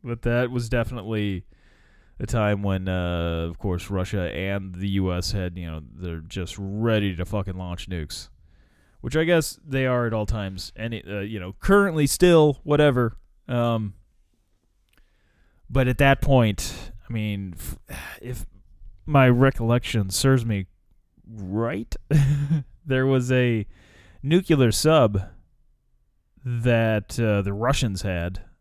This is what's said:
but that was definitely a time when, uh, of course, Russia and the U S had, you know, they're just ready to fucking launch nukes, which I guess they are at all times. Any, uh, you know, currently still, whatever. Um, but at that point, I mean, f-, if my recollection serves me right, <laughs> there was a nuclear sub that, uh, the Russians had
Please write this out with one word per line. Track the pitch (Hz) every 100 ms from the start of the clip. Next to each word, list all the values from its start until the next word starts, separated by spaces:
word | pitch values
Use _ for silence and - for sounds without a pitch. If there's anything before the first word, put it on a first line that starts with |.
but | 120 117
that | 123 120 123
was | 123 113
definitely | 123 113 123 98 110 104 92 - _ _ _ _ _ _ -
a |
time | 101 120 104 101
when, | 101 95 92
uh, | 92 90 87 85 82 82
of | 85
course, | 104 87 -
Russia | 101 92 104 87
and | 62 95 98 95
the | 90 98
U | 98 92
S | 87 87
had, | 104 90 87
you | 85
know, | 78 67
they're | 58 90 82
just | 80 - 87 -
ready | 98 104 113 110 101
to | 85 90
fucking | 107 92 90
launch | 90 87 -
nukes, | 90 76 - - _ _ _ _ _ _ _
which | 123
I | 147
guess | 165 170 151 -
they | 156 135
are | 131 123 117
at |
all | 110
times. | 107 110 98 95 -
Any, | - 113 113
uh, | - 101
you | 101 110
know, | 90 -
currently | - 202 202 160 143
still, | - 180 170 151 135
whatever. | - 147 151 123 117 - _ _ -
Um, | 123 120 113 107 - _ _ _ _ _ _ _ _ _ _ _ _ _ _ _ _ -
but | 131 123
at | 127
that | 139 139
point, | - 135 110 101 - - - - -
I |
mean, | 117 107 101 95 85
f-, | - - - - - -
if | 120 123 - - _ - - -
my | - 147 131
recollection | 120 135 - 113 120 - 113 95
serves | 95 135 135 117
me | 101 95 _ _ _ _ _ -
right, | 110 95 101 117 175 233 - - 147 139 143
<laughs> | 143 156 135 - -
there | 131 131
was | 135 123
a | 127 123 113 101 - _ _ - -
nuclear | 135 170 185 151 123
sub | 107 151 160 117 101 95 - _ _ _ _ _ _ _ _ _ _
that, | 127 120 117 117 113 107 - -
uh, | 113 101
the | 98
Russians | 101 120 135 123 95
had | 101 90 85 95 - _